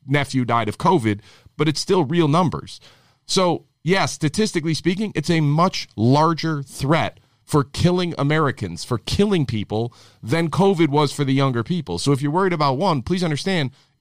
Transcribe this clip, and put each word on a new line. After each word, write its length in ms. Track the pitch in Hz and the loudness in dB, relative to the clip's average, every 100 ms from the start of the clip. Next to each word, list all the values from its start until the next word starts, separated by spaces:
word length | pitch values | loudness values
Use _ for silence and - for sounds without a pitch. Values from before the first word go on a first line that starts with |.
| 131 | -4
nephew 380 | 143 135 131 | -2 0 -2
died 240 | 123 117 107 | 0 0 -2
of 80 | - | -2
covid," 440 | - 185 110 101 - - _ - | 2 2 2 -2 -6 -20 _ -4
but 100 | 151 | -2
it's 140 | 143 | -2
still 240 | - 196 | 0 0
real 240 | 123 170 156 | 2 2 2
numbers. 520 | 156 180 76 - - - _ _ _ | 2 0 -2 -10 -18 -20 _ _ _
So, 400 | - 196 180 160 - _ | -4 0 0 0 -6 _
yes, 300 | 156 190 143 | -2 0 0
statistically 600 | - 151 175 220 180 160 | -2 -2 0 -2 -2 -2
speaking, 380 | 151 170 180 214 | -2 -2 -2 -4
it's 160 | 170 151 | -4 0
a 100 | 165 | 2
much 480 | 147 151 180 - - - | 2 2 2 0 -8 0
larger 680 | 117 143 160 160 165 151 | 4 4 4 2 -2 -4
threat 580 | 139 - 139 160 107 - _ _ | -8 -6 0 0 0 -6 _ _
for 220 | - 151 | -2 0
killing 500 | 135 - 175 180 175 - | 0 0 2 2 0 -2
Americans, 680 | 143 156 143 - 95 85 | 0 2 0 -2 -6 -8
for 140 | - 117 | -6 -6
killing 480 | - - 208 185 131 | -2 0 2 2 0
people, 480 | 110 98 107 117 - - _ | -2 -4 -4 -4 -8 -20 _
than 280 | 110 160 170 | -4 -2 0
covid 380 | 147 196 170 160 | 2 2 4 2
was 240 | 143 147 | 2 0
for 120 | - | 0
the 80 | 139 | 0
younger 300 | 135 139 120 | 2 2 0
people. 360 | 110 175 143 87 | -2 -4 -4 -4
So 140 | 139 | 0
if 80 | 139 | 0
you're 100 | 143 | 0
worried 220 | 165 190 | 0 0
about 240 | 175 143 131 | 2 0 0
one, 240 | 196 151 | 0 0
please 240 | 110 180 | -2 -2
understand, 460 | 175 143 196 185 131 - _ _ | -2 -2 -2 -2 -4 -8 _ _